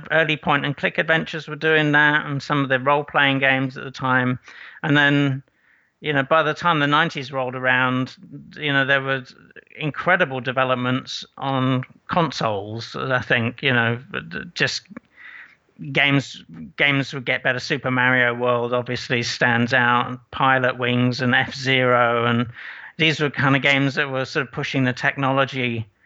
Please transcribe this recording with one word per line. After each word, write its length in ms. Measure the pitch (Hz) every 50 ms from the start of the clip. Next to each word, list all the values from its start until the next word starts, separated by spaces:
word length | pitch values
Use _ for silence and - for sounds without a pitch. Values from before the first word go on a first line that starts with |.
| 151 -
early 260 | 151 160 160 151 156
point 300 | 147 - 170 147 139 139
and 100 | 143 139
click 220 | - - - - -
adventures 500 | 160 156 160 160 165 - - 160 147 -
were 80 | 151
doing 360 | 147 156 160 160 156 156 147 147
that, 340 | 147 151 147 147 151 -
and 160 | 147 143 139 -
some 200 | - 151 143 139
of 60 | 131
the 100 | 135 127
role-playing 600 | 123 139 143 147 143 - - 151 143 139 135 135
games 400 | 139 135 135 131 135 131 131 131
at 40 | -
the 80 | 135
time. 480 | 131 - 135 131 127 127 127 123 127 123 _ - - - - - - - -
And 140 | 156 143
then, 460 | 147 143 143 143 143 143 139 135 139 - _ _ _ _ _ _ _ _ _ _ _
you 120 | - 151 147
know, 100 | 139 135
by 200 | - 160 160 151
the 120 | 147 156
time 240 | - - 175 165 151
the 80 | 143
nineties 460 | 143 147 151 165 165 - 151 131 127 147
rolled 240 | 135 131 127 127
around, 580 | 131 127 127 127 127 131 127 127 127 131 123 - - - - - 147 - - -
you 160 | 147 151 147 143
know, 120 | 139 135
there 160 | 131 139 139
were 240 | 135 135 135 135 127 - - - - - - - - _ - -
incredible 640 | 147 151 - - - 175 180 185 180 139 131 131
developments 840 | 120 131 123 135 131 127 127 123 123 123 127 135 135 - - - - - _
on 460 | - - 139 135 131 127 131 131 127 127 - - _ _ -
consoles, 840 | - 180 165 143 - - 165 113 104 98 101 104 107 113 110 - -
I 240 | 131 - 131 131 123
think, 420 | 107 - 135 120 113 117 120 - -
you 100 | 139 127
know, 260 | 120 117 113 117 123 139 - - - - - - - - - -
just 280 | - 143 131 - - - - 196 - _ _ _ - - - - - - - _ _ _ _ _ - 160 147 135
games, 500 | 143 139 143 139 139 123 - - - - - - - - - -
games 360 | - 151 143 139 139 135 - -
would 140 | 139 120
get 160 | 131 131 123 -
better. 160 | 139 127 123
Super 320 | - - 160 131 - 135
Mario 420 | 127 127 123 127 127 127 123 120 120
World 380 | 120 123 123 123 120 120 120 123
obviously 500 | 123 120 123 123 120 - - 151 120 117
stands 520 | 117 - - 135 123 120 117 120 117 135
out, 320 | 127 123 120 123 120 123
and 120 | - 123 127 _ _
Pilot 480 | - - 143 135 131 131 127 123 123 123
Wings 420 | 123 120 123 123 123 123 123 127
and 140 | 131 123 127
F-Zero, 920 | 131 131 127 - 139 131 131 135 131 127 123 123 120 120 117 120 120 117
and 200 | 120 117 117 123 120 120 - - - - - - - - -
these 220 | 156 160 143 -
were 100 | 151 143
kind 260 | - - 135 139 139
of 60 | 139 127
games 320 | 143 139 135 139 139 131
that 140 | 151 147 139
were 140 | 131 131 131
sort 220 | - - 160 135
of 60 | - -
pushing 320 | 156 139 - - 139 131
the 80 | 127 123
technology. 920 | - - 143 - 143 135 131 135 135 135 127 - 131 123 123 117 113 110 - _ _ _